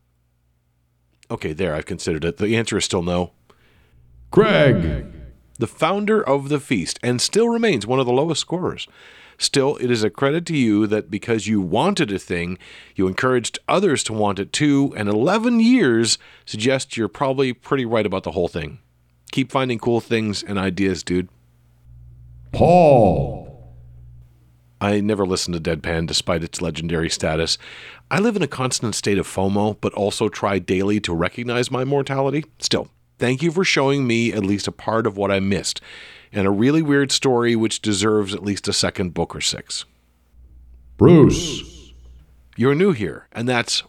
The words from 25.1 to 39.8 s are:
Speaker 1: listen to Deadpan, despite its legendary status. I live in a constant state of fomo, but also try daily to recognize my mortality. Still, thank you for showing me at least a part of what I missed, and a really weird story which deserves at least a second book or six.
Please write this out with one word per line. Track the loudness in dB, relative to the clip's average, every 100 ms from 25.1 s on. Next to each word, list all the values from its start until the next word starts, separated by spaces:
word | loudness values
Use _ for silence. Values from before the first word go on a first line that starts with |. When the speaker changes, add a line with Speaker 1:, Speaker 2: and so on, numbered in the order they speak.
| 2 2
Speaker 1:
listen | 0 -2
to | -4
Deadpan, | -2 -2 -2 -2 -2
despite | -2 -2 -2
its | -2 -6
legendary | -6 -4 -4 -2 -2
status. | -2 -2 -2 -2 -4 -8 -20 -20 -20 _
I | 0
live | 0 0
in |
a | -2
constant | -4 -4 -4 -4 -4
state | 0 0
of | -2
fomo, | -2 0 0 -2 -2
but | -4
also | -2 -2 0 -2
try | -2 -2 -2
daily | 0 0 0 -2
to | -2
recognize | -2 -2 -4 -6 -4 -4
my | -4
mortality. | -2 -4 -2 -4 -2 -4 -6 _
Still, | -4 -4 -4 _ _ -4
thank | -2 0
you | -2
for | 0
showing | 0 2 2 0 0
me | 0 0
at | 0
least | 0 0 -4
a |
part | -8 -2 -2 0
of | -2
what | 0
I | 0
missed, | 0 -2 -2 -8 -12 -20 -20 -20 -8
and | -2 0
a |
really | 2 2 2
weird | 2 2 2
story | 0 2 2 2 2
which | 0 -2
deserves | -2 0 2 2 0
at | -4
least | -4 -4 -2
a |
second | -2 -2 -2 -4
book | -4 -4 -4
or |
six. | -6 -6 -8 -12